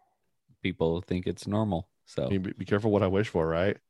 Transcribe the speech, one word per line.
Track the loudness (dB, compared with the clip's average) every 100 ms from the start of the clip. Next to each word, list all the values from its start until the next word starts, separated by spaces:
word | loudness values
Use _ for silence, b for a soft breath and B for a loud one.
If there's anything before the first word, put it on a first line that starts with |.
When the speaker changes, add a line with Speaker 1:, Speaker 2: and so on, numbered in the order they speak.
| _ _ _ _ _ _
Speaker 1:
people | -6 0 0 0
think | -2 -4 -2
it's | -6 -4
normal. | -2 0 -2 -4 _ _
So | -6 -2
Speaker 2:
I |
mean, | 0
be, | -2
be | -6 -2
careful | 0 2
what | 4
I | 4
wish | 2 0
for, | 0 0
right? | 2 0 -2